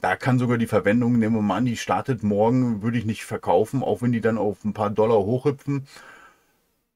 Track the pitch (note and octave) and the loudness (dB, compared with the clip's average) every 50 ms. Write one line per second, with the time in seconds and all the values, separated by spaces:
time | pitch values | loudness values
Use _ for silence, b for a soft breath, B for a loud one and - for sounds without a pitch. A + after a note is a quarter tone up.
0 | - E2+ F#2 - - B2+ B2 B2 B2+ A#2+ B2 A#2+ A2+ G#2+ G#2+ G2+ - G2 G#2+ A#2+ | -4 -4 -2 -2 0 0 2 2 2 0 0 0 0 0 0 2 2 2 2 2
1 | A#2+ A#2+ B2 A#2 A2 G#2+ A2+ A2 G#2 G#2 F#2 G2+ B2 B2 A2+ - - - F#2+ F#2 | 2 2 2 2 2 2 2 0 0 0 0 0 0 -2 -2 -4 -2 -2 -2 -2
2 | - - C3 G#2+ - G#2 G#2 G2+ A2 A2+ B2+ B2+ B2+ A#2+ A2+ G2+ G2+ A#2+ A#2 A#2+ | -2 -4 -4 -2 0 0 2 2 2 2 2 2 0 0 -2 -2 -4 -2 -2 -2
3 | G2+ G#2+ G#2 - - - G#2+ - - G2 F2 F#2 A2 - - C3 - - G#2+ - | -2 -4 -6 -6 -8 -10 -10 -8 -2 0 2 2 2 0 -2 -4 -2 -2 -2 0
4 | B2 B2 A#2+ A2+ G#2+ A2+ A2+ A2 F#2+ G#2+ F#2+ - - G#2 G2 - G#2+ G2+ G2+ G#2+ | 0 0 0 2 0 0 0 0 -2 -2 -4 -4 -6 -6 -4 -2 -2 -2 2 2
5 | A2 A#2 A#2 G#2 F#2+ G2+ B2 B2+ - D3 C3 - - - C#3 C#3 C3+ B B B | 2 4 4 2 2 2 -2 0 0 -2 -2 -2 -6 -6 -6 -6 -8 B B B
6 | B B B B B B B B B B B B B _ _ _ _ _ _ | B B B B B B B B B B B B B _ _ _ _ _ _